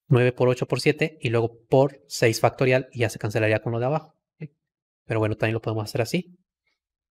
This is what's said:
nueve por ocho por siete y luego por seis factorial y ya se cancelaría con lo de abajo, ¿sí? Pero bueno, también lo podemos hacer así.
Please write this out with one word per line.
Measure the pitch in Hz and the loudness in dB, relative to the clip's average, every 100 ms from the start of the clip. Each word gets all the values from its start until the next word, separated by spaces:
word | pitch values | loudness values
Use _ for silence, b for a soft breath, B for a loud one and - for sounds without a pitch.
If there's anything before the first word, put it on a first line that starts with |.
| _ | _
nueve | 123 123 | 4 4
por | 123 123 | 2 0
ocho | 127 - | 0 -2
por | 131 | -2
siete | 156 139 160 156 | 0 0 -2 -4
y | 120 | -2
luego | 113 117 - _ | -2 -2 -6 _
por | 135 139 139 _ | 2 2 0 _
seis | - 120 110 | 0 0 2
factorial | 120 - 131 127 139 | 0 0 0 0 -2
y | 117 | -4
ya | 110 | -4
se | - | -4
cancelaría | 110 110 107 107 | -6 -2 0 0
con | - | -2
lo | 117 | -4
de | 123 | -4
abajo, | 156 156 _ _ _ | -4 -8 _ _ _
¿sí? | 156 _ _ _ _ _ _ | -20 _ _ _ _ _ _
Pero | 113 | -2
bueno, | 107 107 | -2 -2
también | 113 | -2
lo | 113 | -2
podemos | - 110 | -4 -6
hacer | 104 - | -6 -4
así. | 113 175 - - _ _ _ _ _ _ _ | -2 -4 -6 -18 _ _ _ _ _ _ _